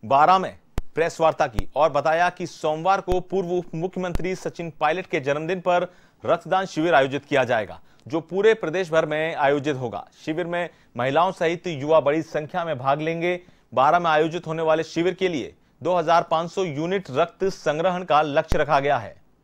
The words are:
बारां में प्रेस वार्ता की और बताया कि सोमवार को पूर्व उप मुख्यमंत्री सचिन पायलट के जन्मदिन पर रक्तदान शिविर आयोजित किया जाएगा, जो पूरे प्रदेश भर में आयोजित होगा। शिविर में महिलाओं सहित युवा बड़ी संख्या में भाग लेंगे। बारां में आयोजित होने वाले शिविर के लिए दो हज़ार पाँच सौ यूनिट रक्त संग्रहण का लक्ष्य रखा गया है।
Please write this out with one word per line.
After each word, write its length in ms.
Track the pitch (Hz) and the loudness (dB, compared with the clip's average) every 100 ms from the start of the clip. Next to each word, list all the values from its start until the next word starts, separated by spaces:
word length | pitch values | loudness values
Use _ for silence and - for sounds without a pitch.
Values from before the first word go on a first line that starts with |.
| 110 | 4
बारां 340 | 135 156 190 | 6 6 6
में 180 | 165 - _ - - - | 2 -10 _ -6 -6 -2
प्रेस 240 | 165 - | -2 2
वार्ता 260 | 160 147 151 | 0 2 -2
की 240 | 107 101 - | -2 -4 2
और 140 | 156 | 2
बताया 400 | 143 143 160 180 | 2 0 2 0
कि 180 | 175 - | -2 -12
सोमवार 540 | - 160 156 170 196 | -4 -4 -2 0 0
को 180 | 185 147 | 0 -2
पूर्व 300 | - 185 170 | -2 -4 -2
उप 260 | 175 170 160 | -4 -4 -6
मुख्यमंत्री 600 | 180 190 180 165 185 185 | -6 -4 -4 -4 -4 -4
सचिन 360 | 170 - 170 - | -8 -8 -12 -2
पायलट 260 | 151 170 185 | -2 -2 -2
के 140 | 165 | -4
जन्मदिन 400 | 135 143 160 185 | -2 -2 -2 -4
पर 340 | 180 175 175 - - _ 110 | 0 0 0 -10 -20 _ -2
रक्तदान 400 | 160 - 185 190 | -2 0 -2 -2
शिविर 280 | - 165 | -2 4
आयोजित 320 | 156 139 135 - | 4 4 -2 -2
किया 180 | 139 | 0
जाएगा, 380 | 123 120 98 85 - _ - | 2 0 -2 -12 -20 _ -6
जो 120 | 151 | -6
पूरे 340 | 156 180 214 | -4 2 2
प्रदेश 380 | 220 165 165 180 | 2 -2 -4 0
भर 140 | 160 160 | 0 0
में 300 | 151 160 143 | -2 -4 0
आयोजित 400 | 143 147 139 131 | 2 2 0 -4
होगा। 320 | 123 101 - _ - | -6 -8 -12 _ -8
शिविर 220 | 160 170 | -6 -4
में 220 | 175 170 _ _ 120 | -4 -6 _ _ -4
महिलाओं 340 | 127 143 180 | 0 2 0
सहित 360 | 185 165 170 180 | 0 -2 -2 -6
युवा 320 | 151 143 160 | -6 2 4
बड़ी 220 | 139 156 | 4 0
संख्या 440 | 156 151 151 180 170 | -2 -6 -6 -6 -6
में 120 | 139 | -4
भाग 240 | 135 147 | -2 0
लेंगे। 400 | 156 165 170 180 - _ _ | -2 -2 -2 -4 -8 _ _
बारां 280 | 117 139 170 | 2 4 4
में 100 | 170 | 4
आयोजित 360 | 156 160 170 160 | 2 2 -2 -6
होने 140 | 160 | -4
वाले 220 | 160 160 | 0 0
शिविर 300 | 160 - 175 | 0 -2 -2
के 140 | 180 185 | 0 -2
लिए 280 | 160 92 - _ _ | -2 -6 -12 _ _
दो 120 | 143 180 | -2 0
हज़ार 280 | 160 170 | 4 2
पाँच 280 | 170 160 170 | 2 -2 -2
सौ 120 | - | -4
यूनिट 400 | 185 139 165 196 185 | -4 -4 -4 -4 -4
रक्त 320 | 131 165 - | -2 -2 0
संग्रहण 600 | 190 185 - 147 175 180 | -4 -2 -4 0 -2 -2
का 180 | 185 151 | 0 2
लक्ष्य 360 | 156 143 - 160 | 2 0 0 0
रखा 220 | 143 147 | 2 2
गया 180 | 139 135 | 2 -2
है। 320 | 101 - _ _ | -4 -20 _ _